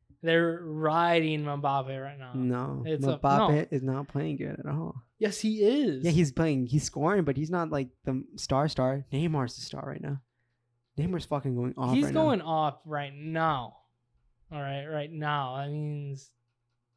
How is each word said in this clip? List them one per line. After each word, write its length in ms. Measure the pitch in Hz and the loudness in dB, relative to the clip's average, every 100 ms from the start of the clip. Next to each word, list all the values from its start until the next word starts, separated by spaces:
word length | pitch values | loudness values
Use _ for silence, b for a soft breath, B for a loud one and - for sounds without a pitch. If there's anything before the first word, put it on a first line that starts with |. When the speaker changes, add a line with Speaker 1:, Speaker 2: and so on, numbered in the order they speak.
| _ _ | _ _
Speaker 1:
They're 380 | 165 165 170 165 | 2 4 4 0
riding 840 | 170 156 156 160 170 170 160 156 | -6 -2 2 4 4 4 4 0
Mbappe 580 | 147 143 143 139 131 135 | -2 -2 0 0 -2 -6
right 160 | 135 143 | -10 -14
now. 140 | 127 | -8
Speaker 2:
No, 480 | 131 123 123 139 135 127 | -2 0 0 -2 -4 -2
Speaker 1:
It's 200 | 151 135 | 0 0
a, 100 | 143 | 2
Speaker 2:
Mbappe 320 | 139 139 180 | 4 6 6
Speaker 1:
no. 120 | 151 165 | 4 2
Speaker 2:
is 120 | 143 | -2
not 260 | 131 131 143 | -2 -2 -4
playing 280 | 139 156 143 | -4 -2 -4
good 220 | 151 147 | -6 -8
at 60 | 151 | -6
all. 360 | 143 165 123 - - | -6 -6 -10 -16 -4
Speaker 1:
Yes, 220 | 214 190 | -4 0
he 220 | 220 214 | -2 4
is. 420 | 208 277 254 131 | 4 4 2 2
Speaker 2:
Yeah, 60 | 165 | 4
he's 200 | 160 156 | 4 4
playing. 360 | 131 165 139 120 | 4 2 2 2
He's 160 | 143 | 0
scoring, 400 | - - 151 202 | 0 0 2 2
but 140 | 147 139 | 2 0
he's 100 | 156 | 0
not, 200 | 175 160 | -2 0
like, 180 | 147 127 - | -2 -4 -6
the 180 | - 131 - - | -4 -4 -6 -10
star 320 | - 135 151 | -2 0 2
star. 380 | - 127 139 135 | 2 0 0 -4
Neymar's 420 | 143 165 151 123 - | -2 0 0 -2 -6
the 60 | |
star 200 | - 143 143 | -12 -10 -10
right 140 | - | -8
now. 200 | 147 139 - _ _ _ _ _ _ - | -6 -8 -10 _ _ _ _ _ _ -4
Neymar's 260 | 165 180 | -2 -2
fucking 300 | - 147 135 123 | -2 -4 -2 -2
going 160 | 123 127 | -2 -2
off 160 | 127 | 0
Speaker 1:
He's 100 | 254 143 | 2 2
Speaker 2:
right 60 | |
now. 80 | 311 | 2
Speaker 1:
going 180 | 311 220 | 2 2
off 380 | 160 160 151 143 | 0 0 0 -2
right 300 | 156 151 143 | -6 -6 -6
now. 640 | 143 151 160 160 139 117 - _ _ _ _ _ _ - | -10 -6 0 0 0 -4 -14 _ _ _ _ _ _ -14
All 80 | 151 | -8
right, 240 | 139 139 147 | -6 -6 -6
right 240 | 151 147 | -6 -6
now. 460 | 165 151 147 131 131 | -6 -2 -2 -2 -4
That 140 | 143 | -6
means 600 | 147 151 147 143 135 - _ _ _ _ _ _ | -6 -6 -6 -8 -10 -14 _ _ _ _ _ _